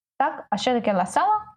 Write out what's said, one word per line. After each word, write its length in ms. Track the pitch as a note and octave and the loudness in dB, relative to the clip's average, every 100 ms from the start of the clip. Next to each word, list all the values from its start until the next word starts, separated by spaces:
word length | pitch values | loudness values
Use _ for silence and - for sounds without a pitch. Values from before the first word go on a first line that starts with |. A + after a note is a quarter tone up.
| _ - | _ -2
Так, 280 | D4 - - | -2 -2 -6
а 60 | G3+ | -4
що 160 | - | 0
таке 220 | A#3+ G#3+ | 0 2
la 120 | F#3+ F#3 | 0 0
sala? 340 | C#4+ F#4 G#4+ - | 0 2 0 -4